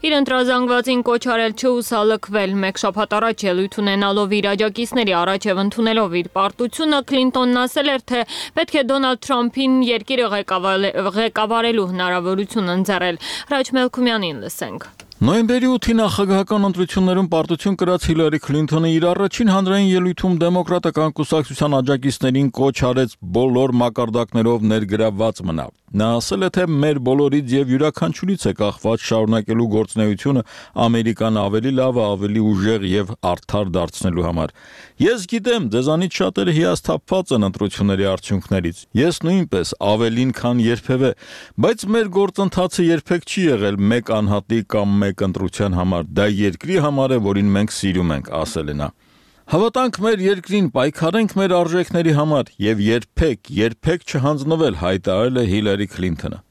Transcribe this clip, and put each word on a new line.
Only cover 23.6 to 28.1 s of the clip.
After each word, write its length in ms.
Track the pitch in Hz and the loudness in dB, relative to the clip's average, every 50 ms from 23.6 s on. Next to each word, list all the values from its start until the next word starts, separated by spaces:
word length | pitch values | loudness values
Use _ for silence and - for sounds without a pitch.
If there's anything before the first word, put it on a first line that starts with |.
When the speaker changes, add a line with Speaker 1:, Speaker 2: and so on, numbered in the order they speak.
| 131 135 123 123 120 | 2 2 2 2 2
Speaker 2:
մակարդակներով 880 | 120 110 131 123 113 110 120 117 107 - 117 113 113 120 117 107 110 | 0 0 -2 -4 0 0 -2 -2 0 0 0 2 2 2 2 2 2
ներգրավված 720 | 110 110 107 95 98 104 110 110 104 95 110 113 107 - 87 92 | 2 2 0 0 0 0 0 0 0 0 -2 -2 -2 -4 -6 -4
մնալ։ 240 | 80 80 67 - _ _ _ _ | -4 -4 -6 -8 _ _ _ _
Նա 180 | - 98 107 110 117 117 | -2 0 0 2 0 0
ասել 240 | 117 - 196 196 190 | -2 -2 -2 -2 -2
է, 40 | 185 - | 0 0
թե 120 | 196 180 170 | 0 0 0
մեր 300 | 160 143 143 156 151 143 | 0 2 2 2 0 0
բոլորից 520 | 123 127 131 143 147 139 135 147 143 123 123 | 2 2 2 4 2 2 2 0 0 0 0
և 140 | 139 139 127 123 | 0 2 2 2
յուրաքանչյուրից 680 | 131 147 156 - - - 165 | 2 2 0 0 -2 -4 -4